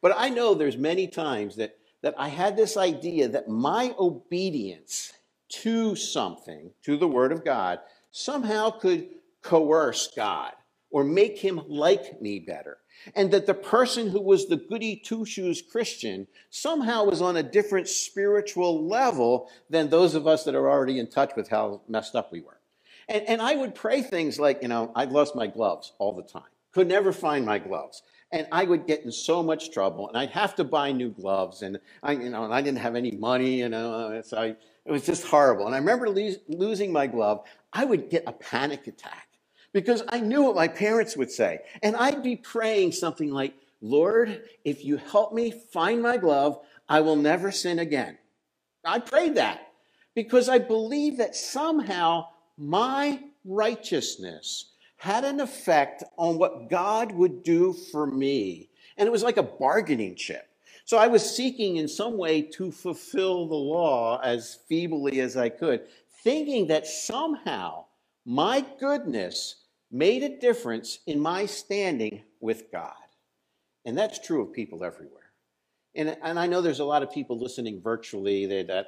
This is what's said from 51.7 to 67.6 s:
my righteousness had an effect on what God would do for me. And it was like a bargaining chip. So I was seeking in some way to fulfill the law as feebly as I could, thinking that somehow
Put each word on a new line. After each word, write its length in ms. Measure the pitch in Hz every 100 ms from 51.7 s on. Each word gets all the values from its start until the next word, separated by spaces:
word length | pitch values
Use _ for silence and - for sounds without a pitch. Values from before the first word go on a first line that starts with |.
| 311 196 180 170 170 - _ _ -
my 640 | 147 185 254 269 294 269 - _
righteousness 1300 | 190 202 220 233 - 151 - - 90 78 - - - _ _ -
had 280 | 185 220
an 160 | 277 285
effect 640 | 262 - - 151 139 - - -
on 200 | 170 165
what 300 | 180 160 117
God 440 | 175 196 220 233
would 300 | 175 180 127
do 300 | 165 170 185
for 340 | 175 - 151 143
me. 640 | 135 139 135 95 82 - _ - -
And 100 | 427
it 60 |
was 100 | 220
like 140 | 240 220
a 60 |
bargaining 760 | 127 - 135 208 165 123 95 87
chip. 300 | - 80 - _ _ -
So 140 | - 226
I 80 | 233
was 280 | 226 - -
seeking 400 | 254 254 202 170
in 120 | 151
some 300 | - 226 214
way 240 | 160 156
to 280 | 156 - 185
fulfill 800 | - 180 - - 190 190 180 165
the 60 |
law 640 | 151 139 170 160 123 117 127
as 380 | 127 120 117 - -
feebly 520 | 160 170 151 139 131
as 160 | 127 127
I 120 | 117
could, 380 | - 165 117 - - _ _
thinking 440 | 226 311 294 247 160
that 200 | 156 156
somehow 1000 | - - 240 320 294 180 110